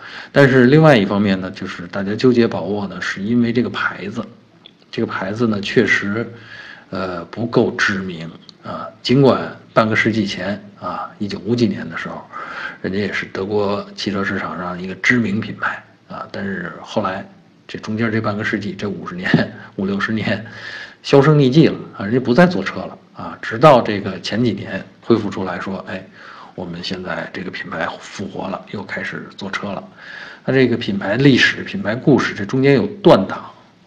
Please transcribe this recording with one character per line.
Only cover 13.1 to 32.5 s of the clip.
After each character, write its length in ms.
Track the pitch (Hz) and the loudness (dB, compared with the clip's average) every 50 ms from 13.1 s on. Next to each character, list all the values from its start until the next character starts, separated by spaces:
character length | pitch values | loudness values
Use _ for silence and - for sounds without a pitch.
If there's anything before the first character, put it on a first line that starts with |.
| - | -4
是 140 | - - | -6 -6
德 180 | - - - 95 | -6 -8 -8 -4
国 400 | 101 107 104 101 98 101 98 98 - - | -2 0 0 0 0 -2 -4 -6 -8 -10
汽 140 | - - 101 98 | -8 -6 -4 -4
车 120 | 101 98 | -2 -2
市 140 | 98 98 92 | -4 -4 -4
场 180 | - 85 82 | -6 -6 -8
上 240 | 82 90 90 90 87 | -8 -8 -8 -8 -8
一 60 | 92 | -8
个 80 | 95 92 | -10 -8
知 220 | - - - 127 123 | -4 0 0 2 2
名 220 | 113 98 98 113 | 2 0 -2 -4
品 160 | - - - | -4 -6 -8
牌 260 | - - - - - - _ _ _ _ - | -8 -8 -8 -8 -8 -12 _ _ _ _ -16
啊， 180 | - - - - | -14 -14 -12 -12
但 140 | - 101 101 | -10 -10 -8
是 280 | 98 95 87 85 - - - | -8 -8 -8 -8 -10 -12 -14
后 220 | - - - 113 101 | -14 -8 -4 -4 -4
来 240 | - 190 139 - - - - _ _ _ _ _ | -4 -4 -8 -10 -12 -18 -20 _ _ _ _ _
这 120 | - - - | -14 -14 -12
中 160 | - 110 107 | -8 -6 -4
间 140 | 107 117 113 | -2 -2 0
这 100 | 107 113 | -2 -2
半 160 | 107 107 101 | -2 -2 -4
个 80 | 104 107 | -4 -4
世 140 | - - 104 | -4 -4 -4
纪， 140 | 101 101 - | -4 -6 -8
这 160 | - 110 101 | -6 -6 -8
五 180 | 92 85 - | -6 -8 -10
十 80 | - - | -10 -10
年、 380 | 90 95 101 - - 101 - - - - - - | -6 -2 0 0 0 0 -2 -6 -14 -20 -12 -8
五 80 | - 95 | -6 -4
六 140 | 98 98 98 | -2 -2 -2
十 140 | - - 110 | -2 -2 -4
年， 340 | 107 104 113 104 98 - - - - - - - - - - - _ - | -2 -2 -2 -4 -4 -6 -10 -16 -16 -14 -14 -14 -14 -14 -16 -18 _ -2
销 180 | - - 139 | 4 6 6
声 160 | 135 151 156 | 8 8 6
匿 140 | 147 139 127 | 6 6 6
迹 160 | 127 165 143 | 6 6 6
了 80 | 95 85 - - - - - | 6 4 0 -8 -12 -12 -8
啊， 60 | 101 | -4
人 100 | 101 120 | -2 -2
家 60 | 131 | 0
不 120 | 123 117 120 | 0 2 4
再 140 | 131 - | 6 6
做 160 | - - 98 - | 6 4 0 -4
车 180 | - - 87 | -6 -6 -8
了 180 | 90 - - - _ _ _ | -10 -10 -12 -16 _ _ _
啊。 220 | - 95 - - - - | -14 -12 -12 -12 -12 -10
直 160 | - 110 113 | -8 0 4
到 240 | 143 156 139 120 104 | 8 8 8 8 6
这 180 | 110 104 101 | 2 -2 -2
个 180 | 98 98 92 87 | -4 -6 -8 -8
前 240 | - - - 110 123 | -6 -4 -2 0 0
几 80 | 117 95 | 0 0
年 300 | - - - - - - - - _ - | -2 -6 -8 -8 -10 -10 -12 -18 _ 0
恢 140 | - 117 | 2 2
复 120 | 104 101 98 | 2 2 0
出 160 | 95 107 95 | -6 -6 -6
来 140 | 87 87 90 | -6 -6 -6
说， 260 | - 98 98 95 - - | -8 -8 -8 -8 -8 -10
哎， 140 | 98 95 - - - - - - - - - - - | -12 -12 -12 -14 -20 -20 -20 -20 -20 -20 -20 -16 -12
我 100 | - 92 | -10 -10
们 180 | 87 85 87 90 | -10 -10 -10 -8
现 200 | - - - - | -8 -8 -8 -6
在 260 | - 78 76 - - - | -6 -8 -8 -8 -8 -10
这 100 | - 87 | -10 -10
个 80 | 92 | -10
品 180 | - - - - | -10 -10 -10 -8
牌 180 | - 82 85 - - - | -8 -6 -6 -6 -8 -10
复 280 | - - - - 98 | -14 -14 -12 -10 -10
活 220 | - - - - 98 | -10 -8 -8 -8 -8
了， 160 | 95 - - - | -8 -8 -10 -10
又 120 | - 104 92 | -12 -12 -10
开 180 | - - - 95 | -10 -10 -8 -8
始 260 | - - - - - - | -8 -10 -10 -12 -14 -14
做 140 | - 98 98 | -14 -10 -8
车 220 | 98 - - 101 95 | -8 -6 -6 -8 -8
了。 100 | - - - - - - - - - - - - - - | -10 -12 -14 -18 -20 -20 -18 -18 -18 -18 -18 -20 -10 -4
它 60 | - 131 | 0 2
这 160 | 135 131 117 | 4 4 4
个 80 | 117 | 2
品 200 | 113 - - 101 98 | 0 -2 -4 -4 -4
牌 180 | 95 95 104 | -2 -2 0
历 200 | 123 139 143 123 | 4 6 6 6
史、 260 | 101 - - - - 92 | 6 4 2 2 -2 -6
品 180 | - - 98 98 | -8 -8 -6 -4
牌 140 | 101 110 | -4 -4
故 220 | 123 - 160 135 110 | -2 2 4 4 4
事， 160 | - - - | 4 0 -4
这 100 | - 101 | -6 -6
中 180 | 98 | -2